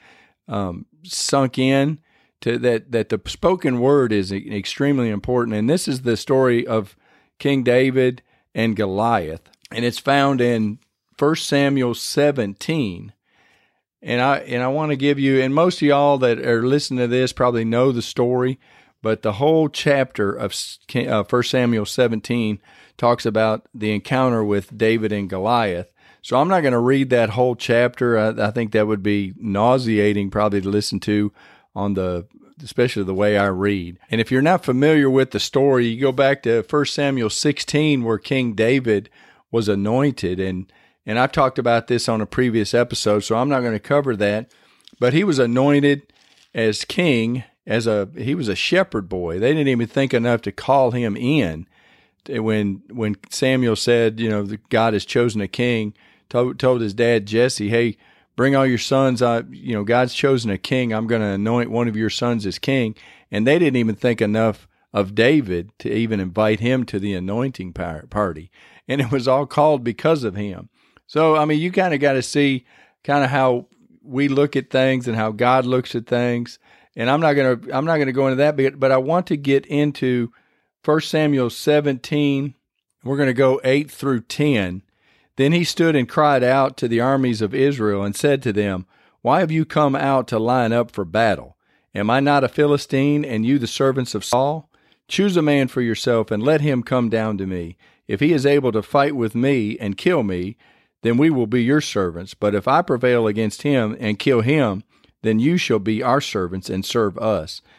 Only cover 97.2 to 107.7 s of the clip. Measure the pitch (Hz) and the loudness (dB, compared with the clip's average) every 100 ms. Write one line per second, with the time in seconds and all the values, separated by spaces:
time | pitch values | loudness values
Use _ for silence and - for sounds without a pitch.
97.2 | 110 101 95 90 85 - _ _ - 98 | -2 -4 -6 -6 -8 -14 _ _ -8 0
98.2 | 147 156 139 143 131 107 - 147 143 143 | 2 2 4 2 2 -2 0 0 0 0
99.2 | 113 117 135 135 104 - 104 98 180 170 | -4 0 0 0 -2 -4 -6 -4 0 0
100.2 | 104 90 92 - _ _ _ _ 113 120 | 0 -4 -6 -10 _ _ _ _ -2 2
101.2 | 160 135 110 123 117 147 - - 90 82 | 2 2 0 0 2 0 0 -2 -4 -4
102.2 | 95 - 104 101 131 147 175 123 127 120 | -14 -4 -2 0 2 0 0 0 2 2
103.2 | 110 104 107 - 143 135 107 - 107 107 | 2 0 -4 -4 -2 0 0 -2 -4 -2
104.2 | 139 123 110 151 120 98 - _ _ _ | 0 2 2 2 0 -2 -10 _ _ _
105.2 | 110 110 135 175 - 110 98 110 127 135 | -2 0 2 0 0 0 0 -2 0 0
106.2 | - 104 87 92 - 95 95 120 104 87 | -2 -4 -4 -6 -6 -6 -4 -2 -2 -2
107.2 | 110 95 80 - - | -2 -2 -4 -14 -20